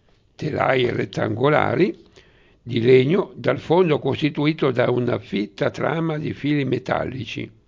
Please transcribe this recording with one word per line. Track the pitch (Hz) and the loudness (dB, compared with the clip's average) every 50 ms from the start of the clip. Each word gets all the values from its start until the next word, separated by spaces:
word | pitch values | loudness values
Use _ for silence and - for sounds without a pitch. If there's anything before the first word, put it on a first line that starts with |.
| _ _ _ _ _ _ _ | _ _ _ _ _ _ _
telaie | - 165 151 - 101 - 139 135 131 123 117 - | -8 -8 -4 -2 0 0 2 2 2 2 0 0
rettangolari, | 117 120 113 - - 117 110 107 113 123 147 151 131 101 101 113 127 175 220 - - - - _ - - _ _ _ _ _ _ _ | -2 -4 -4 -4 -4 -2 -2 -2 0 2 2 4 4 2 2 2 2 2 0 0 -4 -12 -20 _ -20 -20 _ _ _ _ _ _ _
di | - 120 117 117 | -10 -6 -4 0
legno | 110 127 131 127 127 139 170 214 - - - | 4 6 6 6 6 4 2 0 0 -2 -6
dal | - 120 113 127 120 | -6 -2 -2 -2 -2
fondo | - - 156 180 190 165 147 110 | 0 2 2 4 4 4 2 0
costituito | - 135 123 - 156 147 139 151 147 151 160 156 - 139 | 0 -2 -2 -2 -2 -2 -2 0 0 0 0 0 0 0
da | 123 120 120 117 | 2 2 2 2
una | 123 123 123 120 120 - | 2 0 0 0 -2 -4
fitta | - - - 196 196 - - - 143 123 | -4 -4 -4 -4 -4 -4 -4 -4 -4 -4
trama | - - 117 123 147 165 165 160 156 151 | -2 -2 -4 -2 -2 -2 -2 -4 -4 -4
di | 156 - 98 | -6 -6 -8
fili | - - 143 147 147 135 | -6 -4 -2 -2 0 -2
metallici | 127 127 127 127 - - 78 78 - - - 110 - - - 117 - - _ _ | -2 -4 -4 -2 -2 -4 -2 -4 -4 -6 -10 -10 -10 -10 -10 -10 -12 -14 _ _